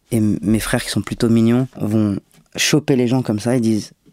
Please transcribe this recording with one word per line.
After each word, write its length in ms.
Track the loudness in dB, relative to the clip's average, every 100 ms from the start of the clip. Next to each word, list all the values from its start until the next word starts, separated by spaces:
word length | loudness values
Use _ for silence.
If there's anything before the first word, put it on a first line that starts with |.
| -4
et 60 | 0
m-, 220 | 0 0
mes 180 | 0 0
frères 240 | 0 -4
qui 60 | -2
sont 120 | -6
plutôt 260 | -4 -2 2
mignons 380 | 4 4 2 -2 -6
vont 380 | -2 0 0 -2 -8 _ _ -6
choper 400 | 0 0 2 0
les 120 | 2
gens 140 | 0
comme 180 | 0 -2
ça 160 | 0 0
et 40 |
disent, « 320 | 2 0 -4 _ _